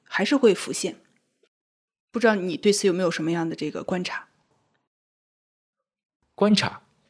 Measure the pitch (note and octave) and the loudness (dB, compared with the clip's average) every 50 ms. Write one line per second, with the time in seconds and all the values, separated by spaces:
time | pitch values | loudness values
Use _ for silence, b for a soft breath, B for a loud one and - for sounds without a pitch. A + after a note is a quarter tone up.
0 | _ - - - F#3+ - C#4+ C4+ B3 A3 F3+ - - - - - - F3 - - | _ -8 -6 -4 0 0 2 4 4 4 4 2 -2 -8 -8 -6 -8 -8 -10 -12
1 | _ _ _ _ _ _ _ _ _ _ _ _ _ _ _ _ _ _ _ _ | _ _ _ _ _ _ _ _ _ _ _ _ _ _ _ _ _ _ _ _
2 | _ _ - A#3 A#3 A3+ G#3+ G3 F3 F#3 D#3 - - G#3 G3+ G3+ - G3 E3+ F3+ | _ _ -4 2 2 2 2 2 0 -4 -4 0 2 2 2 4 2 0 0 0
3 | F#3 E3 E3+ - D#3 D#3+ E3+ E3+ E3 E3 D3+ - D#3 D3+ - - - - F#3+ F3+ | 0 -2 -2 -2 -2 -2 -2 -2 -2 -4 -6 -6 -8 -8 -8 -8 -8 -6 -6 -6
4 | F3+ - - - - _ _ _ _ _ _ _ _ _ _ _ _ _ _ _ | -6 -6 -10 -12 -14 _ _ _ _ _ _ _ _ _ _ _ _ _ _ _
5 | _ _ _ _ _ _ _ _ _ _ _ _ _ _ _ _ _ _ _ _ | _ _ _ _ _ _ _ _ _ _ _ _ _ _ _ _ _ _ _ _
6 | _ _ _ _ _ _ _ - G3+ G#3 G#3+ G3 - - - - _ _ _ _ | _ _ _ _ _ _ _ 0 2 4 4 4 2 -2 -6 -10 _ _ _ _
7 | _ _ | _ _